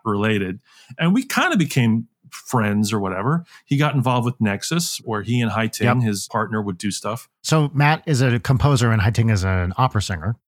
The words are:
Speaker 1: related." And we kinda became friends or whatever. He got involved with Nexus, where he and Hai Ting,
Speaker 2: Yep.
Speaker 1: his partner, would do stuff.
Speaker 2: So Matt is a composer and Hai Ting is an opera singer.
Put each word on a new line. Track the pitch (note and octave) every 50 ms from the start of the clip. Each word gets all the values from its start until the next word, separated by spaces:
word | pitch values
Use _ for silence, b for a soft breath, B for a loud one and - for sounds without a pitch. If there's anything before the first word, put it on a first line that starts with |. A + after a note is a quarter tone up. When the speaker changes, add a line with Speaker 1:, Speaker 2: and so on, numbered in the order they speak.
| _
Speaker 1:
related." | A2 G#2 G2+ G#2 A2 A2 G2+ F#2+ F#2 F#2+ A2 B B B B B B B -
And | E3 E3+ F#3+
we | C4 C4
kinda | - - B3 D4 F#4 E4 G#3
became | D#3 C3+ - C#3 A#2+ A2+ A2 A2+ A2+ - _ _ _ -
friends | - - - - - A#2+ G#2+ G#2 G#2 G#2 G#2+ G2+ A2+
or | G#2
whatever. | G2 F#2+ F#2 F#2 G#2 C3 D#3 E3+ E3+ B B B B
He | _ C#3+
got | C#3 D3+ D3+ C#3+
involved | C#3 A2+ B2+ B2 B2 A#2
with | B2 B2 -
Nexus, | A2+ G#2 G2 G2+ - - D#3+ F3 E3+ - - - -
where | B2 A2 G#2
he | G2 G#2+ A#2+ B2 A#2
and | A2
Hai | G2 A2 A2+
Ting, | G#2+ - - A2 A#2 B2 B2
Speaker 2:
Yep. | A#2+ A2
Speaker 1:
his | G2+ G2 - -
partner, | - A2 A2 G2+ A2 G#2+ G#2
would | G2+ F#2 E2+
do | - G2+
stuff. | F#2 - - G#2 A2 A#2 - - _ _ -
Speaker 2:
So | - D#3 D#3+ D3+ C#3 -
Matt | C3+ D3 D3 D#3+ D#3+ -
is | E3+ D3+ A#2 C3+
a | B2+ A#2 A#2+
composer | - - C3+ A#2+ - D3 C#3+ B2+ A#2+ A#2 A2
and | A2 F#2
Hai | A#2
Ting | G#2+ - A2 A2+
is | A2 G2 F2+
an | F#2+ F#2+ F#2 F2 F2+ F#2+
opera | - B2+ B2+ - G#2+
singer. | F#2 - F#2+ E2 D2+ G2+ A#2 - _